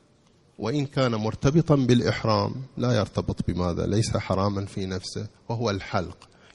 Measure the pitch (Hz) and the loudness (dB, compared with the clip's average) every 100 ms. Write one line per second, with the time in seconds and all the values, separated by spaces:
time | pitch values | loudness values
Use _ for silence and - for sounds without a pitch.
0 | _ _ _ _ _ - 160 147 135 139 | _ _ _ _ _ -8 -4 -2 -2 0
1 | 127 113 110 - 139 160 - 143 127 123 | 0 2 -2 0 2 4 4 4 6 4
2 | 85 117 117 104 104 127 131 - 120 113 | 4 0 2 2 2 -4 -10 -4 0 2
3 | 98 - 90 98 - 90 90 85 85 104 | 0 -2 -4 -4 -2 0 0 0 0 0
4 | 110 101 - 92 101 98 98 - 92 95 | 0 -2 0 0 0 -2 -6 -6 -6 -6
5 | - 110 107 _ - 117 117 98 - 104 | -8 -10 -12 _ -8 -2 -2 -2 -2 -4
6 | 82 - - - - | -4 -10 -20 -20 -10